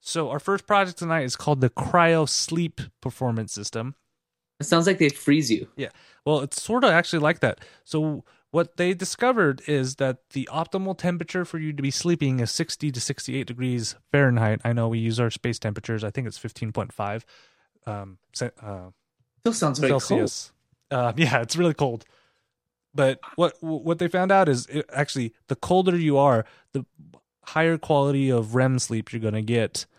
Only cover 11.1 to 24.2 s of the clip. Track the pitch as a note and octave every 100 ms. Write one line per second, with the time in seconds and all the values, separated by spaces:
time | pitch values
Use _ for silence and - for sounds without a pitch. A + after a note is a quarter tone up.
11.1 | F3 E3 F#3 F3 E3 D#3 C#3+ C#3 - F3
12.1 | E3 C#3 C3 A2+ - E3 - D3+ B2 -
13.1 | C3+ - C3 B2 A#2+ B2+ A#2+ A2 - _
14.1 | C#3+ C3+ A#2+ A2 A2 A#2 A#2 A#2 A2+ A2+
15.1 | A2+ A#2 - A#2+ A2+ A2 G#2+ - A2 G#2+
16.1 | C3+ A#2+ - A#2 - A2 A2 A#2+ - G2+
17.1 | A2 - - _ _ _ _ - G#2 G2
18.1 | F#2 _ - B2 - G#2 G2 F#2 _ _
19.1 | _ _ _ A#3 A3+ D#3 C3+ C3 C#3 -
20.1 | G#3 - - - _ _ _ - C3 A#2+
21.1 | A2 D3+ B2+ A#2 E3 F3 D3 C3+ A#2 -
22.1 | _ _ _ _ _ _ _ _ C#3+ C3+
23.1 | C3 - - E3+ - D#3+ D#3 E3 E3 F3
24.1 | F3+